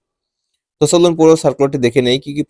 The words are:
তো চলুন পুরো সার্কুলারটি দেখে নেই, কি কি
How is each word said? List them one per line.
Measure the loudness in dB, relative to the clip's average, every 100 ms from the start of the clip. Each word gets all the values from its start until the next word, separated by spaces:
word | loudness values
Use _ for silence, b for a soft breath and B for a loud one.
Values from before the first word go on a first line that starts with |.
| _ _ _ _ _ _ _ -6
তো | 0
চলুন | 2 2 2
পুরো | 2 2
সার্কুলারটি | 0 -2 -4 -2
দেখে | -2 0
নেই, | -2 -2
কি | -6
কি | -10